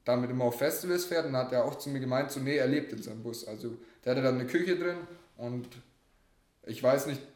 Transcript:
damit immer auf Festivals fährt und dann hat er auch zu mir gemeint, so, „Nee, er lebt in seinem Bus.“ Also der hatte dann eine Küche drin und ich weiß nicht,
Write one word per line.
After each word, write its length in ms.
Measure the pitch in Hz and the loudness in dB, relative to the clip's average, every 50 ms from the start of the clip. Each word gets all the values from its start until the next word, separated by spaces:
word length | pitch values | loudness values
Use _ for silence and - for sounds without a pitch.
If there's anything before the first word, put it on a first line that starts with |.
| - | 0
damit 260 | - 123 123 123 123 | 2 2 2 2 0
immer 140 | 127 127 123 | 0 2 2
auf 140 | 120 123 - | 2 2 2
Festivals 480 | 139 156 160 - 185 180 175 175 - | 2 0 0 0 0 0 0 0 0
fährt 200 | - 170 165 156 | 0 0 0 0
und 60 | 143 | 0
dann 140 | 135 127 127 | 0 0 0
hat 60 | 127 | 2
er 120 | 127 123 117 | 2 2 2
auch 120 | 135 139 | 2 0
zu 120 | - - 143 | -4 -6 -4
mir 100 | 139 135 | -4 -2
gemeint, 300 | 131 127 127 135 143 139 | -2 0 0 0 0 0
so, 100 | - 139 | -2 -2
„Nee, 160 | 131 135 147 | 0 0 2
er 100 | 147 127 | 4 4
lebt 260 | 127 139 151 - - | 4 4 2 0 -2
in 100 | 110 107 | -6 -10
seinem 200 | 101 117 110 113 | -10 -10 -10 -8
Bus.“ 240 | 113 117 117 - - 107 | -8 -8 -8 -8 -8 -10
Also 280 | 107 107 110 117 113 - - - - _ - | -10 -8 -8 -8 -8 -10 -14 -20 -20 _ -2
der 80 | 123 | 0
hatte 100 | 127 135 | 2 4
dann 120 | 131 131 127 | 4 4 2
eine 120 | 127 123 | 2 0
Küche 300 | - - 170 180 185 175 | 2 2 2 2 2 0
drin 220 | 170 170 175 175 175 - - - - - _ _ - | 0 0 -2 -2 -4 -8 -12 -16 -20 -20 _ _ -10
und 300 | 120 120 123 123 123 - - 127 - _ _ _ _ _ _ _ _ _ _ _ _ _ _ _ - | -8 -6 -6 -6 -8 -10 -14 -20 -20 _ _ _ _ _ _ _ _ _ _ _ _ _ _ _ -12
ich 160 | - 110 - | -12 -4 2
weiß 240 | 127 123 139 143 139 | 4 4 6 4 2
nicht, 140 | 143 139 127 - - - | 0 -4 -6 -8 -12 -20